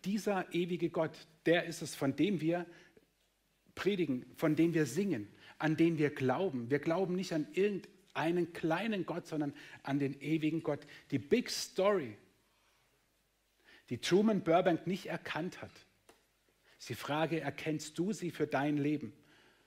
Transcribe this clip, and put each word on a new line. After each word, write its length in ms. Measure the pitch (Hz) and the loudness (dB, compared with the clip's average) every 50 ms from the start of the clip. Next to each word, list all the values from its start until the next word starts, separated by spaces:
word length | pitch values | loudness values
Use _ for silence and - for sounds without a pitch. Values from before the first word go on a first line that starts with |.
| - | -2
Dieser 480 | 185 208 214 - 208 202 185 175 - - | -2 -4 0 0 0 0 0 -2 -2 -2
ewige 380 | 170 185 175 180 156 175 160 | -2 0 0 -2 -2 -2 -2
Gott, 260 | - 170 160 156 160 - - _ _ _ _ | 0 0 -2 -2 -2 -12 -20 _ _ _ _
der 180 | 160 165 175 - | 4 4 4 4
ist 160 | 170 156 - | -2 -8 -8
es, 140 | 165 139 - | -8 -10 -4
von 200 | - 151 135 131 | -2 -2 -2 2
dem 240 | - 156 202 202 151 | 2 2 2 2 0
wir 280 | 151 160 170 175 175 170 - - - - _ - _ _ _ _ _ _ _ _ _ _ _ _ _ _ _ | 0 0 0 0 -2 -8 -14 -20 -20 -20 _ -20 _ _ _ _ _ _ _ _ _ _ _ _ _ _ _
predigen, 540 | - - 185 208 185 175 143 131 123 - - - | -2 0 0 2 2 0 0 -2 -4 -6 -12 -6
von 200 | - 165 160 151 | 0 2 2 4
dem 200 | 156 165 170 160 | 4 4 4 4
wir 100 | 165 151 | 2 2
singen, 420 | 123 127 170 202 196 151 110 104 - - - - - - | 2 0 0 0 0 0 -2 -4 -10 -16 -20 -20 -20 -8
an 180 | _ 156 156 156 | _ 0 0 4
den 220 | 156 165 170 165 | 4 4 4 4
wir 140 | 151 151 139 | 2 0 0
glauben. 580 | 147 - 135 127 123 147 190 190 135 123 117 117 | 0 0 2 2 2 2 0 -2 -2 -4 -2 0
Wir 80 | 139 | 0
glauben 380 | 143 - 165 165 180 190 170 180 | 0 2 0 0 0 0 0 -2
nicht 180 | 185 185 - 170 | -4 -2 -2 -2
an 140 | 156 147 - - | -2 -2 -2 0
irgendeinen 1000 | 180 196 208 202 170 - - - _ _ _ _ 135 147 165 175 175 170 165 - | 2 2 2 0 -4 -8 -10 -20 _ _ _ _ -2 0 2 2 2 0 -2 -4
kleinen 540 | - - 160 160 175 208 226 214 190 165 | -4 -2 0 0 0 0 -2 -2 -2 -4
Gott, 180 | - 156 170 - | -4 -6 -8 -6
sondern 300 | - 160 151 151 143 139 - - - - - | -6 -4 -2 -2 -4 -4 -10 -18 -20 -20 -12
an 160 | - 143 135 | -6 -2 -2
den 240 | 143 139 139 139 - | 0 0 -2 -4 -6
ewigen 400 | - 147 160 160 156 151 160 160 | -4 -2 -2 0 0 0 -2 -2
Gott. 240 | - 156 143 143 - - - - - _ | -2 -4 -4 -4 -8 -18 -20 -20 -8 _
Die 80 | - | -4
Big 320 | 131 - - 214 247 247 - | -4 2 4 2 2 2 -2
Story, 680 | - - - - - - 185 202 208 185 143 113 104 - _ _ _ _ _ _ _ _ _ _ _ _ _ _ _ _ _ _ _ _ _ _ _ _ _ _ _ _ _ - - - _ - | -6 -6 -8 -6 0 4 4 4 4 4 0 -4 -10 -14 _ _ _ _ _ _ _ _ _ _ _ _ _ _ _ _ _ _ _ _ _ _ _ _ _ _ _ _ _ -20 -20 -20 _ -8
die 80 | 127 | -8
Truman 460 | 117 - - 175 196 214 226 214 180 - | -6 0 2 4 4 6 4 2 2 4
Burbank 420 | 160 160 180 185 185 165 156 - | 4 4 6 6 4 2 2 0
nicht 220 | 165 196 - - | -4 -4 -4 -6
erkannt 540 | - 170 165 - - - 156 165 180 - - | -8 -8 -8 -8 -6 -6 -4 -6 -6 -8 -10
hat, 100 | - 98 - - - _ _ _ _ - - _ _ _ _ _ _ _ _ _ _ _ - | -14 -16 -16 -20 -20 _ _ _ _ -20 -20 _ _ _ _ _ _ _ _ _ _ _ -20
ist 120 | _ - - | _ -10 -10
die 60 | 120 | -10
Frage, 460 | - - - 143 156 165 151 165 160 | -8 -4 -2 0 0 0 0 0 -2
erkennst 560 | 143 143 139 - - 156 151 147 - - - | -2 -4 -8 -4 -4 -4 -4 -4 -6 -8 -4
du 160 | - 170 202 202 | -2 -2 -2 -2
sie 180 | - 180 165 | -4 -6 -8
für 160 | - - 151 | -2 -2 -2
dein 300 | 147 - 131 143 151 151 | 0 0 0 0 2 0
Leben? 360 | 147 139 147 151 143 - 110 - - _ _ _ - _ _ _ _ _ | 0 0 0 -2 -2 -6 -10 -14 -18 _ _ _ -20 _ _ _ _ _